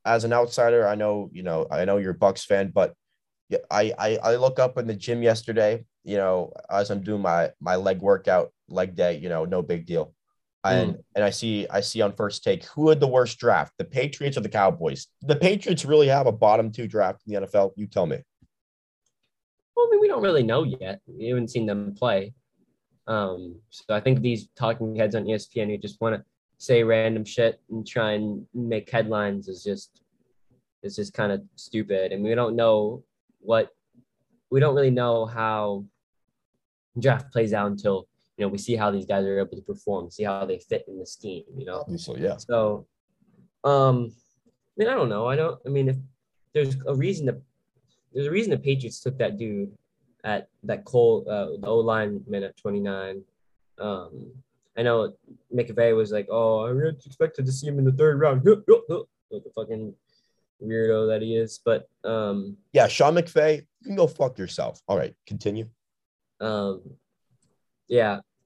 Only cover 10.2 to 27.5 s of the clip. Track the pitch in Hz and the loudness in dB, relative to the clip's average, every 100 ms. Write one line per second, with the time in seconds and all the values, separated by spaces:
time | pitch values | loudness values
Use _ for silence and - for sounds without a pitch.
10.2 | _ _ _ _ 98 92 90 85 - - | _ _ _ _ 0 0 0 -4 -6 0
11.2 | 104 98 117 104 95 98 98 110 104 101 | 0 0 -2 -4 -2 -2 -2 0 -2 0
12.2 | 104 - - 95 - - 156 151 135 127 | -6 -4 -2 -2 -4 0 4 4 4 4
13.2 | 120 - 120 95 71 - 90 127 143 139 | 2 0 2 2 0 -6 -6 -4 -4 -4
14.2 | 143 135 107 110 98 85 82 69 - _ | -4 -4 -2 2 2 2 -2 -4 -10 _
15.2 | 135 147 175 202 - 170 139 151 143 135 | -2 2 4 2 0 -2 4 6 6 4
16.2 | 131 110 110 110 113 107 113 107 95 98 | 2 4 4 4 2 -4 -6 0 0 -2
17.2 | - 104 98 104 98 98 101 - 85 69 | -8 -6 -2 0 0 -2 -6 -2 -2 -4
18.2 | - _ _ _ _ _ _ _ _ _ | -10 _ _ _ _ _ _ _ _ _
19.2 | _ _ _ _ _ - 480 415 415 277 | _ _ _ _ _ 2 4 6 4 4
20.2 | 202 160 113 117 - - 92 98 - 95 | 2 4 4 2 0 -4 -8 -12 -14 -10
21.2 | 110 123 117 123 110 101 101 101 123 101 | -4 -2 -2 -4 -2 -2 -6 -4 0 0
22.2 | 101 - _ _ _ _ _ _ - 110 | -2 -10 _ _ _ _ _ _ -4 -2
23.2 | 98 90 90 85 _ - - 107 117 131 | -2 -6 -10 -18 _ -20 -4 0 2 2
24.2 | 120 117 101 - 117 117 113 110 107 113 | 0 -2 -6 -6 -4 -2 -6 -2 -2 0
25.2 | 101 110 - - 104 104 104 - 113 107 | -2 -4 -4 -6 -4 -4 -8 -6 -4 -4
26.2 | - _ _ _ - 120 113 113 110 110 | -8 _ _ _ 2 4 4 4 2 -2
27.2 | 107 - 117 | -4 0 0